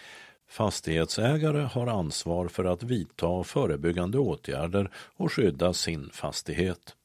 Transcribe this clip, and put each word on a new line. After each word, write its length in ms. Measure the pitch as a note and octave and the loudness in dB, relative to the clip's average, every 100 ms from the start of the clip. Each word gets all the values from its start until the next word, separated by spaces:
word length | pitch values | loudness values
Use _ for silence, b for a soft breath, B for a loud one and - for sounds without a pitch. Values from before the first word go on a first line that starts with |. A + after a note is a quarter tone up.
| B B B B _ | B B B B _
Fastighetsägare 1120 | - G#2+ - - D#2+ E2 - A#2 D3+ D#3 D3 | 0 0 0 0 0 0 2 2 4 2 0
har 260 | C3+ B2 A#2+ | -2 -2 0
ansvar 600 | G#2+ D#2 - E2+ F2 F2 | 0 -2 -4 -2 -2 -2
för 180 | - F#2 | 0 0
att 180 | F2+ | 0
vidta 600 | A#2 A#2+ D#2+ - E2+ F2+ | 0 -2 -2 -2 0 0
förebyggande 760 | E2+ - G#2+ C#2+ E2 F2 F2+ B2+ | -2 0 0 2 0 0 0 2
åtgärder 760 | A#2+ - - C2+ E2+ G2 F#2+ - | 0 -2 -4 -4 0 0 0 -4
och 380 | - - E3+ | -14 -4 -2
skydda 400 | - G2+ C#2 F2 | 4 4 4 2
sin 360 | F2 - D#2 C#2 | 2 0 -2 -6
fastighet. 840 | - D2+ - - D#2 F#2 E2+ - - | -8 -6 -6 -4 0 0 0 -10 -20